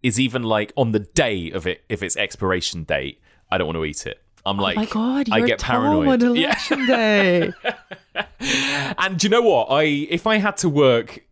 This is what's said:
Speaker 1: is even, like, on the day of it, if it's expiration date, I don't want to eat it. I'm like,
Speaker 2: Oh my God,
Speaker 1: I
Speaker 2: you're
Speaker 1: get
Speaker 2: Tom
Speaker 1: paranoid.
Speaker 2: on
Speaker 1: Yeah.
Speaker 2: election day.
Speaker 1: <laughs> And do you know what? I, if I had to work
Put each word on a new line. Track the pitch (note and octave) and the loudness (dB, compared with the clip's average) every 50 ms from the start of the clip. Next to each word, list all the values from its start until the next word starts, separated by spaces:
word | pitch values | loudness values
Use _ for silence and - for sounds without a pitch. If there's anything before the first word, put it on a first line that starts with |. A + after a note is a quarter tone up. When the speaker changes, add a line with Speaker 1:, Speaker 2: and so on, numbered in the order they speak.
Speaker 1:
is | - B2+ A2 | 0 0 2
even, | B2 C3 B2 A#2 B2 A#2+ | 2 0 0 0 -2 0
like, | A2 A2 G#2+ G#2+ G#2 - | 0 0 0 0 -2 0
on | - C3 A2+ G#2+ | 0 0 2 2
the | G#2+ | -2
day | G#2 - _ E3 C#3+ A#2+ G#2 F#2 E2 D#2 | -2 0 _ 0 2 2 0 -2 -4 -6
of | - F#2+ E2 | -6 -4 -4
it, | F#2 E2+ - _ _ | -4 -6 -6 _ _
if | A2 - | -6 -6
it's | G2 F2 - | -4 -4 -2
expiration | - G2+ - - - G2+ F#2 F#2 F2+ F2 - - E2+ D#2 | -2 -2 -4 -4 -4 -2 0 0 0 -2 -4 -8 -8 -4
date, | - D#2 C#2+ C2+ C#2 - _ _ _ _ _ _ _ | -4 -4 -4 -4 -6 -12 _ _ _ _ _ _ _
I | - | -2
don't | F#2+ F2 | -2 0
want | D2+ D#2+ | -2 -2
to | E2 D#2+ | -4 -4
eat | D2+ D2+ - - | -4 -6 -8 -10
it. | - - _ _ _ _ _ _ | -10 -12 _ _ _ _ _ _
I'm | G2 - | -4 -2
like, | G3+ G3 F#3+ F3 | 0 0 0 0
Speaker 2:
Oh | G#3 | -2
my | A3 | -4
God, | A3 - A3 A3+ B3 C4 C#4 C#4 A3+ | -4 -4 -4 -2 -2 -2 -2 -2 0
Speaker 1:
I | G#3+ A3+ | 0 2
Speaker 2:
you're | A#3 | 2
Speaker 1:
get | A#3+ A#3 - | 0 0 -2
Speaker 2:
Tom | - - B3 A3+ - | -2 -2 -2 0 2
Speaker 1:
paranoid. | C#4+ D4+ D#4 D4 C#4 C4 A#3+ A#3+ | 2 2 2 2 2 2 2 2
Speaker 2:
on | B3 A#3+ | 2 2
Speaker 1:
Yeah. | A#3+ C4+ | 0 0
Speaker 2:
election | C#4+ - - - - - C#4 C4 | 0 -2 -4 -2 -4 -2 -2 0
day. | B3 C4 A#3+ A3+ G#3+ G#3+ G3+ G3 F#3 F3 F3 E3 - F3 | 0 2 2 2 2 2 4 4 4 2 2 0 -2 -4
Speaker 1:
<laughs> | - - - - - _ _ F#3+ - _ _ _ - - - - _ A#3+ C4+ - C4+ C4+ C#4 C#4+ C#4+ C#3 C#3 - | -6 -6 -6 -6 -6 _ _ -20 -20 _ _ _ -8 -8 -8 -10 _ -4 -2 -2 -2 -2 -2 -4 -4 -4 -6 -4
And | - F3+ F#3+ F#3+ E3 | -2 -2 -2 0 -2
do | - | 0
you | G3 | 2
know | G#3 A#3+ | 4 4
what? | A#3+ A3 E3+ B2 A2 - | 4 4 4 4 2 2
I, | C3 D3 D#3 | 2 2 2
if | D#3 D3 C#3+ D3+ - E3+ E3+ - | 2 2 0 -2 -4 -4 -2 0
I | A3 A3 | 2 2
had | G#3+ G3 G#3+ G3 | 2 2 0 -2
to | - - F3 | 0 -2 0
work | C#3+ D3 C#3+ C3 A#2+ A#2 A2+ - - - _ _ | 4 6 6 6 6 4 0 -4 -16 -20 _ _